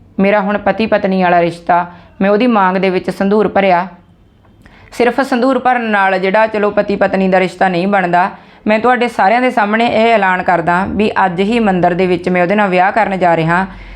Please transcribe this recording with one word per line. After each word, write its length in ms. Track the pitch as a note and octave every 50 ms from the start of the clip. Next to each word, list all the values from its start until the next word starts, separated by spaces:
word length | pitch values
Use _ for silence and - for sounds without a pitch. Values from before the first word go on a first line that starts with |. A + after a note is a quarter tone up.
| - - _ -
ਮੇਰਾ 200 | F#3+ G3 G#3 G#3
ਹੁਣ 180 | G3 G3 G#3 G3+
ਪਤੀ 280 | - G3 F#3+ - A3
ਪਤਨੀ 360 | G#3+ G#3+ G3+ G3+ G3 F#3+ F#3 F#3
ਵਾਲਾ 180 | F3 F3 F3
ਰਿਸ਼ਤਾ, 460 | E3+ E3+ E3 - - - F3+ E3+ F3 F3 - - - - - -
ਮੈਂ 100 | G3 G3
ਉਹਦੀ 160 | G#3 G#3 B3
ਮਾਂਗ 300 | B3 A#3 G#3 F#3+ F#3 F#3
ਦੇ 140 | F#3+ F3+ F#3+
ਵਿੱਚ 200 | F3+ F#3 F3+ -
ਸੰਧੂਰ 380 | F3+ - G3 G3 G#3 G#3+ G3+ G#3
ਭਰਿਆ। 380 | G#3+ G3 G3 G3 F3+ E3+ F3+ F#3 - - - _ _ _ _ _ _ _ _ _ _ _ - - - - - - -
ਸਿਰਫ 280 | - A#3 A#3+ A#3+ C#4+
ਸੰਧੂਰ 380 | C4+ C4+ C#4 A#3+ A3+ C4 C4 B3
ਭਰਨ 260 | B3 B3+ B3+ A#3+ A#3
ਨਾਲ 340 | A3 G#3+ G3+ G3 F#3+ F#3+ F#3
ਜਿਹੜਾ, 280 | F#3 F#3+ F#3+ G#3+ A3
ਚਲੋ, 240 | A3 A3 G#3+ G3+ G#3
ਪਤੀ 260 | G3+ G#3 G3+ - G3+
ਪਤਨੀ 320 | G3 G3 F#3+ F#3+ F#3+ F#3+ F#3+
ਦਾ 120 | F#3 F#3
ਰਿਸ਼ਤਾ 280 | F#3 F3 - - F#3+ F#3+
ਨਹੀਂ 180 | F#3 E3+ F3+
ਬਣਦਾ। 440 | G3 G3+ G3 F#3 F3 E3+ F3 F3+ G3+ - - - - - - -
ਮੈਂ 120 | G#3+ G#3+ A3
ਤੁਹਾਡੇ 300 | G#3+ A#3+ B3+ A#3+ A#3+ A#3
ਸਾਰਿਆਂ 320 | A#3 - G3+ F#3+ A3 B3
ਦੇ 100 | B3+ B3+
ਸਾਹਮਣੇ 360 | B3 A#3+ G#3 G3+ G#3 A3 A#3
ਇਹ 260 | A#3+ - A3 A3 A#3 A#3
ਐਲਾਨ 280 | G#3+ G3 F#3 F#3 F3+ F3+
ਕਰਦਾ 440 | G3 F3+ E3+ E3 E3 F3 F3 G3 -
ਵੀ 220 | - F#3+ G#3+ G#3+ - - G3
ਅੱਜ 140 | F#3 E3+ E3
ਹੀ 180 | G3 G3+ A#3 A#3+
ਮੰਦਿਰ 360 | A3+ G#3 F#3 F3+ E3+ F3 F3
ਦੇ 120 | F3 F#3+
ਵਿੱਚ 220 | F3+ F#3 E3+ F3 F#3
ਮੈਂ 140 | F3+ F3+ F3
ਉਹਦੇ 120 | F3 G3+
ਨਾਲ 140 | G#3+ G#3 G3
ਵਿਆਹ 240 | F3+ F3+ F3+ G3 A3
ਕਰਨ 260 | A#3 G#3 G3 G3 F#3
ਜਾ 180 | F#3 F3 E3+
ਰਿਹਾ 300 | D#3+ D#3+ D#3+ E3+ F3+ F#3+ F#3+ - - - - -